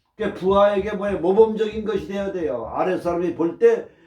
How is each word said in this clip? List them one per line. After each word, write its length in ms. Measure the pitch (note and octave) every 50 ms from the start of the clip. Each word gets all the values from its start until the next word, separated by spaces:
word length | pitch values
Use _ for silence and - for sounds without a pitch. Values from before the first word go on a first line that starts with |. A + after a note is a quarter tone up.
| _ _ _
그러니까 240 | - - - - -
부하에게 520 | F3 F#3+ G3 G3+ G3+ G3+ G#3 G3 F#3+ G#3+ G3+
뭐예요? 240 | F#3 G3+ G3+ F#3+ E3+
모범적인 640 | D#3 F#3 G3 A3 A3+ A3+ G#3+ F#3+ A3 G#3+ A3 A3 G#3
것이 240 | G3 G3+ G3 G3+ -
돼야 240 | G3 G3+ G3 G3 F3+
돼요. 340 | F3+ E3 C#3+ B2+ A#2 A2+
아랫사람이 720 | A2 A#2+ C#3 E3 F#3 F3+ D3+ - F3 E3+ E3+ F3+ E3+ -
볼 220 | C#3+ E3 E3+ - -
때 300 | A3+ A#3 A3 - - - _ _ _